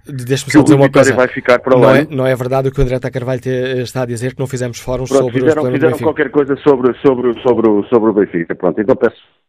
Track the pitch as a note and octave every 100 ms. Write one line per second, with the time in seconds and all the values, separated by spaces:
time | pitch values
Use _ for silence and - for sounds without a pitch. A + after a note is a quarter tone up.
0 | - C3+ B2 C3+ - D3+ C3 C#3 C#3 C#3+
1 | C3+ B2+ B2+ C3 B2+ A#2+ B2+ B2+ A2+ C3+
2 | D#3 C3+ C3 B2+ B2 C3+ C3+ C#3 C3 B2+
3 | B2+ B2 B2 C3 C3 B2+ C3 B2+ A#2+ C3
4 | B2 A#2 B2+ - C3 B2+ B2 A#2 B2+ B2+
5 | B2+ C3+ B2+ B2+ D#3 D3+ C3 C#3 D#3 D3+
6 | A#2+ D3 C#3 D3 C#3 C3 D3+ C3 B2+ -
7 | C#3+ B2 B2 A2+ B2+ A2+ A2 G#2 G2+ A#2+
8 | A2 G2+ F#2 F2 E2 F2+ F2+ F#2+ G#2+ B2
9 | A#2 - _ _